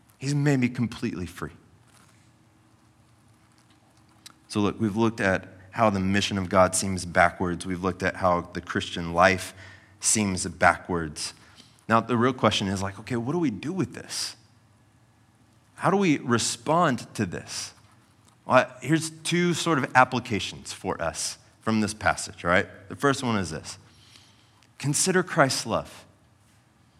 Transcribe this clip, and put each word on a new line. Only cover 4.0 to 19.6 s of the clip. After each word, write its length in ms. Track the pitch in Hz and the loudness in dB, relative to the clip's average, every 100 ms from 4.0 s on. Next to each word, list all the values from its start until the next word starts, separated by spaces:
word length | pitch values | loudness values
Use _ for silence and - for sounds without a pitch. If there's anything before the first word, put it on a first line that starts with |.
| _ _ - _ - | _ _ -20 _ -8
So 120 | 107 | 0
look, 180 | 101 - | 0 0
we've 160 | 110 | -2
looked 260 | 101 113 113 | 2 0 2
at 340 | 98 92 - - - | 2 0 -2 -20 -10
how 180 | - 110 | 2 2
the 100 | 98 | 2
mission 380 | 92 98 - 101 | 2 0 0 -2
of 100 | 90 | 0
God 260 | 95 92 | 4 4
seems 300 | - 98 92 | 4 -2 -4
backwards. 600 | 90 87 87 - 90 85 | -2 2 2 2 -4 -4
We've 200 | 95 87 | -6 -4
looked 180 | 92 90 | -4 -2
at 140 | 92 - | -4 0
how 320 | 95 87 87 | 2 2 -2
the 80 | 90 | -10
Christian 540 | - 107 - 92 85 | -6 -6 -6 -8 -4
life 400 | 85 92 92 - - - - - - | 4 6 4 -4 -16 -20 -20 -20 -6
seems 440 | - 113 101 90 92 | -2 0 0 -2 -6
backwards. 880 | 82 104 80 - 87 80 76 - - - - - _ - | 2 2 2 -2 -4 -4 -8 -12 -12 -20 -20 -20 _ 0
Now, 120 | 113 | 0
the 160 | 113 120 | 2 2
real 160 | 123 | 0
question 340 | 127 110 - 98 | 2 2 2 -2
is, 160 | 98 | -2
like, 160 | 95 98 | -6 -8
okay, 160 | 110 | -8
what 160 | 120 117 | -6 -4
do 60 | 175 | -2
we 120 | 156 | -2
do 220 | 95 123 | -4 -6
with 220 | 190 135 | -4 -4
this? 400 | - - - - - _ _ _ _ _ _ _ _ _ _ _ _ _ - | -6 -12 -8 -8 -10 _ _ _ _ _ _ _ _ _ _ _ _ _ -4
How 140 | 151 | 0
do 60 | 196 | 2
we 220 | 190 139 | 4 2
respond 880 | - 117 - - - 160 165 117 - | 2 0 0 -4 0 2 2 0 -4
to 100 | - | -6
this? 500 | 95 78 - - - - _ _ _ _ _ _ | -4 -6 -10 -12 -12 -16 _ _ _ _ _ _
Well, 220 | - 127 - - | 2 2 2 -2
here's 300 | 120 160 160 | 0 0 0
two 440 | - - 175 175 | -8 -2 0 2
sort 240 | 165 | 0